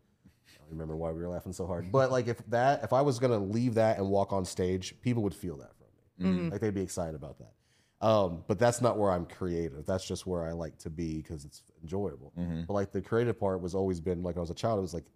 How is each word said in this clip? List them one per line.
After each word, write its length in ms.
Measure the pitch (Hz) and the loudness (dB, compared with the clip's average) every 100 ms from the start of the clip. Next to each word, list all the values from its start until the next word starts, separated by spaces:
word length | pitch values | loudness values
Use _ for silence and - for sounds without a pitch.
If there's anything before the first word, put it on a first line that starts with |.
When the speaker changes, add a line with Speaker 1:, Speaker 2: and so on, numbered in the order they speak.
| _ _ - _ _ | _ _ -20 _ _
Speaker 1:
I 100 | - | -20
don't 100 | 76 | -14
remember 240 | 80 80 78 | -10 -6 -4
why 160 | 82 | -4
we 100 | 80 | -4
were 60 | 87 | -4
laughing 240 | 87 95 | -6 -8
so 120 | 92 87 | -8 -4
hard. 260 | 87 90 | -4 2
But, 200 | 127 131 | 4 4
like, 160 | 127 120 | 2 0
if 180 | 113 - | -4 -2
that, 320 | 117 131 143 | 2 4 2
if 100 | - | 2
I 80 | 127 | 2
was 160 | 147 120 | 4 2
gonna 220 | 131 110 | 2 2
leave 340 | 95 110 123 110 | 2 2 2 4
that 220 | 110 98 | 4 4
and 120 | 98 | 2
walk 220 | 98 98 | 2 2
on 140 | 98 90 | 0 -2
stage, 540 | - 92 92 90 - | 0 0 0 -4 -6
people 220 | 123 120 | -2 0
would 100 | 101 | 0
feel 240 | - 90 71 | -2 -10 -10
that 160 | 58 _ | -14 _
from 120 | - | -20
me. 420 | _ _ - 185 | _ _ -2 2
Speaker 2:
Mm. 40 | 180 | 2
Speaker 3:
Mm-hmm. 120 | 170 | 0
Speaker 1:
Like, 100 | 104 | 0
they'd 120 | 110 98 | 0 0
be 60 | |
excited 340 | 90 - 82 76 | -2 -4 -4 -6
about 240 | 69 - | -12 -16
that. 140 | - _ _ _ _ - 110 | -20 _ _ _ _ 0 4
Um, 380 | 107 92 85 - | 6 4 0 -2
but 120 | 98 | 4
that's 200 | 120 - | 4 6
not 160 | 120 104 | 2 4
where 120 | 101 | 4
I'm 140 | 90 82 | 2 0
creative. 600 | - 90 85 82 71 76 | -6 -4 -2 -2 -6 -2
That's 180 | 95 - | -2 -2
just 220 | 92 - | -6 -4
where 160 | 87 | -4
I 80 | 82 | -2
like 260 | 85 78 - | -4 -8 -8
to 100 | 87 | -12
be 300 | 78 82 78 | -6 -4 -4
'cause 220 | 73 80 71 | -6 -10 -12
it's 180 | - _ _ | -20 _ _
enjoyable. 500 | 80 95 98 69 69 87 | -8 -4 -4 -6 -14 -8
Speaker 2:
Mm-hmm. 260 | 87 82 85 | -4 -4 -2
Speaker 1:
But, 80 | |
like, 180 | 101 98 | -2 -2
the 100 | 98 | -4
creative 380 | - 113 120 110 | 0 0 2 0
part 200 | 98 92 | 0 0
was 120 | 90 | -2
always 260 | 95 95 87 | 0 0 0
been, 220 | 87 87 | -2 -2
like, 140 | 87 85 | -2 -4
when 60 | |
I 0 | |
was 80 | 85 | -4
a 40 | - | -2
child, 220 | 117 107 | 0 0
it 40 | |
was, 100 | 92 | -2
like, 120 | 82 - | -6 -10